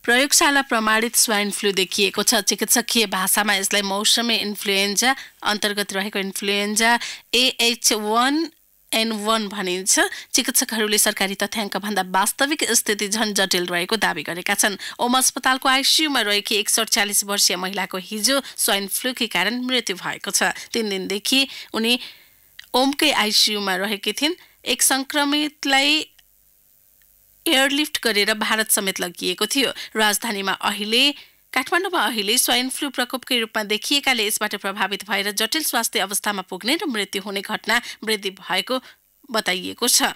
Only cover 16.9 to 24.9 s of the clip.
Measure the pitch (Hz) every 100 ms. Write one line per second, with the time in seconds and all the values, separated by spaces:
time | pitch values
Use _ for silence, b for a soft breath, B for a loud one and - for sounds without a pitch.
16.9 | - 202 202 202 202 - 180 185 196 190
17.9 | 190 180 214 214 269 B B - 196 196
18.9 | - 254 247 226 175 190 247 254 254 226
19.9 | 180 156 - - - 190 - - 233 214
20.9 | 190 185 196 - 269 269 B B 214 226
21.9 | 247 B B B B B - - 247 269
22.9 | 285 302 - 214 208 - 208 196 185 202
23.9 | 202 214 214 294 359 b b - 247 -